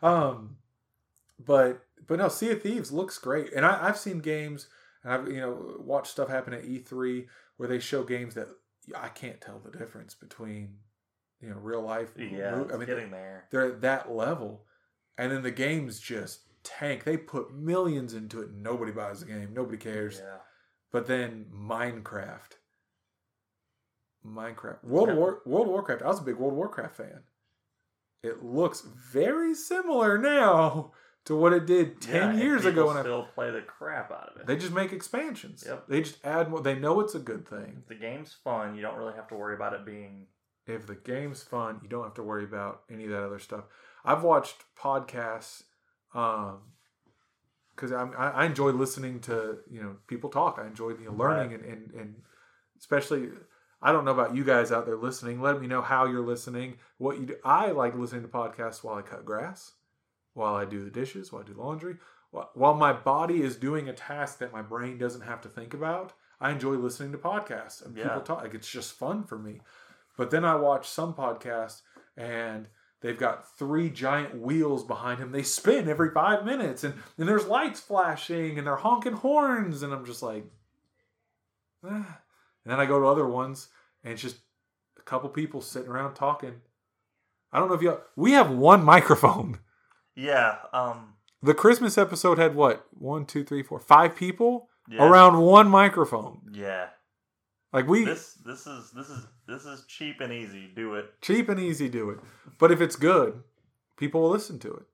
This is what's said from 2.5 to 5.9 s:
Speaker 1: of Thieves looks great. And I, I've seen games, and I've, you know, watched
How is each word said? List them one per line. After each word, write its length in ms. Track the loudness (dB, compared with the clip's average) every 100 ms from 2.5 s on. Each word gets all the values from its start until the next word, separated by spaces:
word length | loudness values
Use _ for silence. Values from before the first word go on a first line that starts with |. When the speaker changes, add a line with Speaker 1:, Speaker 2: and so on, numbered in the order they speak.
Speaker 1:
of 100 | -2
Thieves 280 | -2 -4 -4
looks 260 | -4 -6 -8
great. 360 | -4 -4 -4
And 120 | 2 2
I, 220 | 2 -2
I've 100 | -4
seen 220 | -6 -8
games, 480 | -4 -6 -6 -12 -16 _ _ _
and 100 | -6
I've, 140 | -6 -4
you 100 | -8
know, 360 | -8 -8 -12 -14
watched 320 | -4